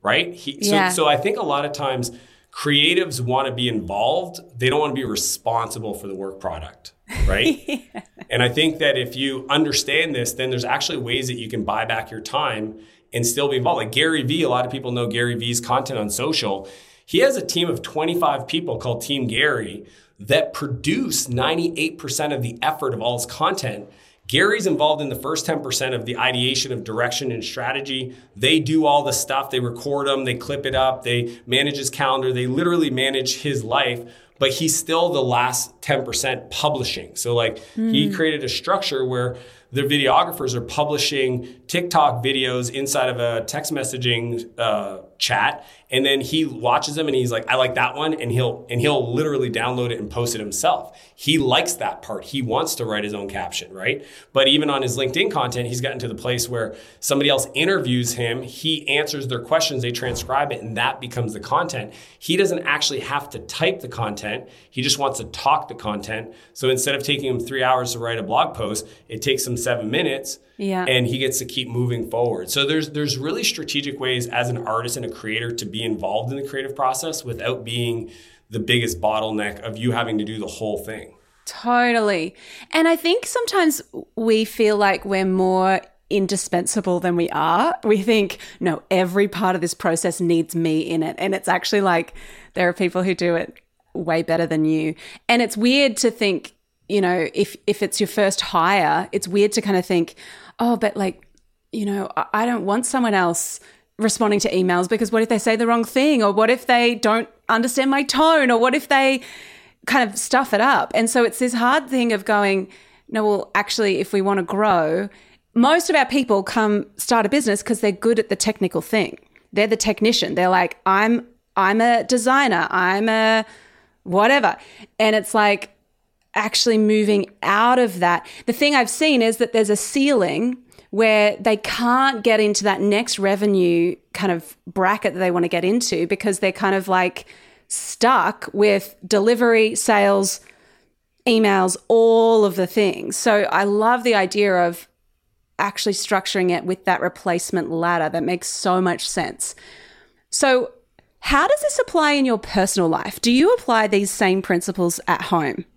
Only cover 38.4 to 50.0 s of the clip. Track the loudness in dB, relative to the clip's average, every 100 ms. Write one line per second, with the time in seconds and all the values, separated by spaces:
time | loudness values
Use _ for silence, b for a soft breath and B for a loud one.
38.4 | -4 -6 -2 -2 -2 -2 -2 -2 -4 -6
39.4 | B B B -4 0 2 4 4 2 -2
40.4 | -4 -4 -6 -4 -2 0 -2 0 0 -2
41.4 | -6 B _ -4 0 4 4 2 -2 0
42.4 | 0 -2 -4 -4 -4 0 0 0 -2 -2
43.4 | -4 -6 -6 -4 -4 -4 -2 -2 -2 -8
44.4 | -8 -4 0 0 -4 -12 -18 _ -2 2
45.4 | 2 -2 B B B 0 2 2 0 -2
46.4 | -2 -2 0 0 0 -4 -2 0 0 -2
47.4 | -2 0 2 2 -2 0 -4 -2 -2 0
48.4 | 0 -2 -6 0 2 0 0 -2 -2 0
49.4 | -2 -2 -2 -2 -4 -4